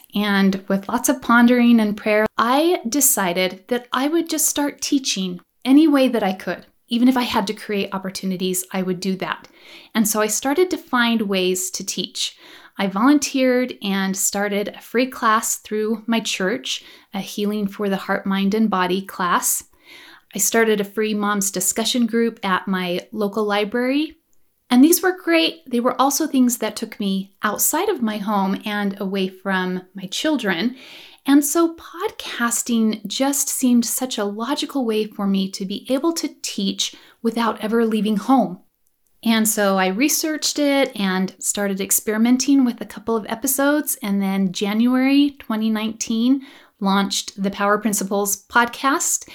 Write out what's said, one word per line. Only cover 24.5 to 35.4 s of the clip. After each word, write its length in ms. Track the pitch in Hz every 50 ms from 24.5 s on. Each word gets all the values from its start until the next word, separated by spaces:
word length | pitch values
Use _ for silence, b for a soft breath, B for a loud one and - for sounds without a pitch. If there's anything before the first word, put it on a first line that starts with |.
| _ _ _ _
And 120 | 247 247 277
these 180 | 330 359 349
were 180 | - 370 359 -
great. 480 | - 330 339 320 330 311 - - _ -
They 120 | 240 240
were 200 | 233 254 - -
also 280 | 262 285 277 - 320 302
things 300 | - 262 254 240 226 -
that 180 | 220 214 214
took 240 | - 226 214 - -
me 340 | 208 196 190 190 196 - _ _
outside 460 | - 214 202 214 - - - 311 403 427
of 140 | 370 269
my 160 | 233 220 214 208
home 440 | 190 220 208 196 190 190 196 185 -
and 320 | 214 208 208 202 196 196 -
away 260 | 208 185 196 196 190
from 560 | 190 190 - - 196 190 185 185 185 180 180 180 - _
my 100 | 196 180
children. 680 | - - - - 311 302 254 - 190 175 165 208 254 254 B B B B B B B B B B
And 180 | 269 277 294 285
so 300 | - - 339 339 330 330
podcasting 1300 | - - - - 339 392 440 - - - - - - 240 233 - - - - 233 226 220 220 208 - -
just 440 | 196 - - 269 277 277 - - -
seemed 360 | - - 262 247 240 240 233
such 320 | - - - 262 262 -
a 80 | 233 202
logical 600 | 202 202 214 233 254 294 294 302 - - 277 247
way 200 | 226 214 214 214
for 200 | 214 - - 202
me 240 | 196 196 196